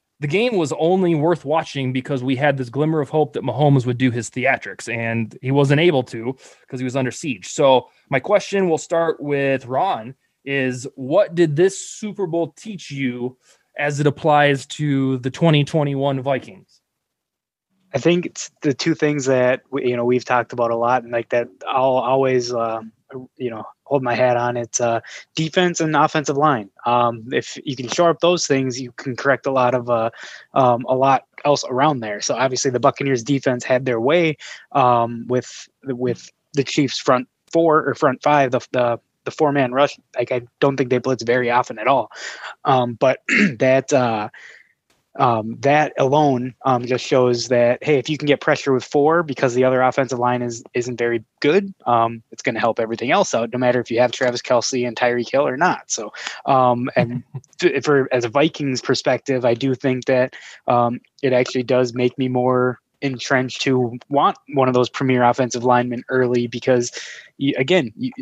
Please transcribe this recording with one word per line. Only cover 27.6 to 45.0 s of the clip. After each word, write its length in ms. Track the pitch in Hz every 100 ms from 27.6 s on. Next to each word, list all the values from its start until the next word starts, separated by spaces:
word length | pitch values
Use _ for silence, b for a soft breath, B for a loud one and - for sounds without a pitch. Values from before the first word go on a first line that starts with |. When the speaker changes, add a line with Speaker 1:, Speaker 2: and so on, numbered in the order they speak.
| -
Speaker 2:
you 100 | 131
can 140 | 123
shore 200 | - 170
up 120 | 160
those 260 | 170 175 -
things, 320 | 135 131 123
you 140 | 123
can 240 | - 139 120
correct 280 | 143 131 139
a 60 |
lot 240 | 131 123 123
of, 140 | 120
uh, 220 | 117 113 B B B B
um, 320 | 143 127 120 131
a 80 | 131
lot 300 | 135 135 - -
else 220 | 147 139 -
around 320 | 127 151 135
there. 220 | 110 104
So 120 | -
obviously 380 | 120 131 127 135
the 80 | 123
Buccaneers 440 | 135 - 139 127
defense 420 | 113 135 135 123 -
had 180 | 127
their 160 | 135 117
way, 380 | 123 175 165 147 B B B
um, 540 | 143 123 123 117 117 120
with, 400 | 127 - - - _
with 460 | 135 123 123 120 - _ _
the 100 | 147
Chiefs 340 | 131 - 135 -
front 300 | - 127 127 _ _
four 340 | 165 165 151 139
or 80 |
front 300 | 120 147 127
five, 280 | 147 147 135
the, 140 | 123 -
the, 260 | 127 123 117 _ _ -
the 60 |
four 200 | - 151
man 220 | 139 123
rush. 240 | 127 143 - _ -
Like, 160 | 123
I 120 | 127 120 _
don't 160 | 143 135
think 120 | 127
they 80 | 123
blitz 240 | 131 127
very 280 | 117 123 120
often 260 | 123 - 110
at 100 | 113
all. 220 | 135 107 B B B B B
Um, 300 | 143 131 120
but 260 | 113 131 131
<clears throat> 340 | - - 202 113
that, 320 | 131 135 -
uh, 380 | 139 120 110 104 B B B B B _ _